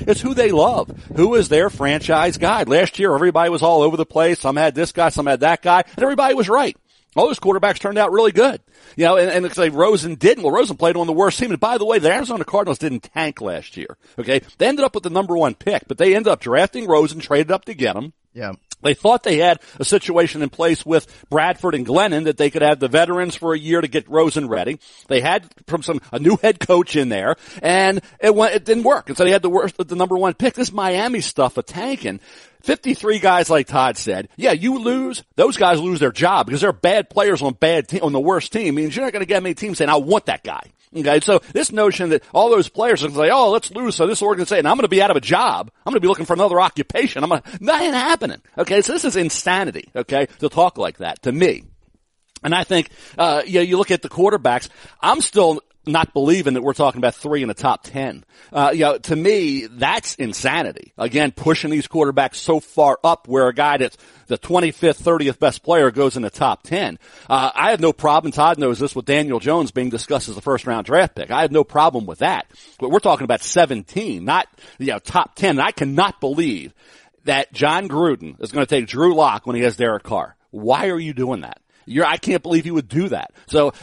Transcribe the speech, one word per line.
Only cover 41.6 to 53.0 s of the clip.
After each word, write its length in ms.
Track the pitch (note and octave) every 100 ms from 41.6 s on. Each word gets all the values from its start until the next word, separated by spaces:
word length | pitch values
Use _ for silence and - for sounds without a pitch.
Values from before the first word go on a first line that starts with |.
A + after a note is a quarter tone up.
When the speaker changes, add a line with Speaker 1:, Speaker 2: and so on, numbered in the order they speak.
| -
Speaker 1:
notion 380 | G#3+ G#3 F#3+ F3
that 120 | D#3 -
all 160 | E3+ A#3
those 180 | A3 E3
players 340 | - A#3+ E3
are 60 | D3+
gonna 100 | C#3+ D#3
say, 20 |
"Oh, 180 | C4+ A3+
let's 200 | G#3+ -
lose," 240 | G3+ A#3+
so 120 | - E3+
this 140 | -
organization, 460 | G#3 F#3 F3 G3 D3
I'm 100 | B3+
gonna 120 | G#3
be 120 | F#3+
out 100 | G3+
of 60 | C#3+
a 60 |
job. 480 | A2 F3+ A3+ F2+ G#2 _ -
I'm 60 |
gonna 80 | B3
be 80 | F3+
looking 180 | F#3 E3
for 80 |
another 260 | E3+ G3+ F3
occupation. 640 | F3+ - - - - C3+
I'm 60 | D3+
gonna, 120 | G3+ - F3
that 180 | G#3+ D#4
ain't 120 | E4+
happening. 480 | B3+ C#4 E4 C#3 - _ -
Okay, 240 | E3+ G3+
so 100 | G3
this 140 | E4+ C#4+
is 100 | F3+
insanity, 720 | E3 - F3+ F#3 E3+ D2+ - B2
okay, 300 | - C#3 D3+ -
to 100 | D#3
talk 260 | D#3+ F3+ -
like 220 | F2 -
that 240 | E2 -
to 100 | B2+
me. 320 | C#3+ F3 - - _ _ _ _ _ _ -
And 120 | D3+
I 100 | F3+
think, 260 | E3+ F3+ - -